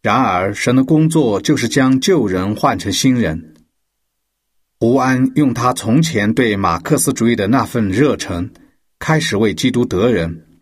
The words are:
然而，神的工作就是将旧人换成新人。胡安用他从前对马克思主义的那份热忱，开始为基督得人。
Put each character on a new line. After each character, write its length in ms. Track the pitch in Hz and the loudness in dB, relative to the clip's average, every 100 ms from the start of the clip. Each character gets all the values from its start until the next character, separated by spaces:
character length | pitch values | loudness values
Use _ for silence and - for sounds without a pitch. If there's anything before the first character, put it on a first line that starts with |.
然 140 | - 104 | 2 2
而， 300 | 85 90 98 | 2 0 -2
神 220 | 104 - 127 | -2 0 2
的 80 | |
工 240 | 131 156 156 | 2 2 2
作 320 | 160 123 98 | 2 0 0
就 140 | - 151 | 0 0
是 100 | 113 | 0
将 320 | 143 131 131 | 0 2 2
旧 260 | 156 175 104 | 2 0 0
人 300 | 92 95 107 | -2 -2 -2
换 240 | 143 101 | -2 -2
成 120 | 101 | -4
新 220 | 92 135 | 0 0
人。 400 | 123 95 80 - _ _ _ _ _ _ _ _ _ _ _ _ _ | 2 -2 -4 -12 _ _ _ _ _ _ _ _ _ _ _ _ _
胡 160 | 113 131 | 0 2
安 360 | 127 127 131 - | 2 0 0 2
用 180 | 139 | 0
他 180 | 117 123 | 0 -2
从 280 | - 107 131 | -2 0 2
前 320 | 165 113 104 | 2 0 0
对 220 | 117 120 101 | 2 0 0
马 240 | 92 82 | -2 -2
克 180 | - 143 | -2 0
思 160 | - | 0
主 160 | 131 117 | 0 0
义 60 | 110 | 0
的 120 | 98 | 0
那 160 | 131 | 0
份 260 | 110 123 101 | 0 -2 -2
热 280 | 95 143 101 | 0 0 0
忱， 340 | - 87 98 - _ _ _ _ | -6 -6 -8 -12 _ _ _ _
开 220 | - 160 | -2 -2
始 180 | 160 101 | 0 0
为 160 | 110 | 0
基 160 | - 127 | 0 -2
督 160 | 120 123 | 0 -2
得 260 | 90 120 | 0 0
人。 360 | 104 82 82 - _ | 0 -2 -8 -18 _